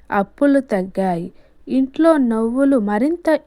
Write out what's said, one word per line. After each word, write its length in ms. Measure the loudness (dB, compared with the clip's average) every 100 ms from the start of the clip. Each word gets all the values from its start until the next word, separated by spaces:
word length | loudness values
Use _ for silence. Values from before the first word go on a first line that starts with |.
| -6
అప్పులు 480 | -4 -4 0 2 2
తగ్గాయి. 720 | 0 -4 -4 -4 -2 -4 -8 -16 _ _ -6
ఇంట్లో 500 | -4 -2 0 2 4
నవ్వులు 600 | 2 0 -2 0 2 2
మరింత 640 | 0 0 -2 -2 -2 -2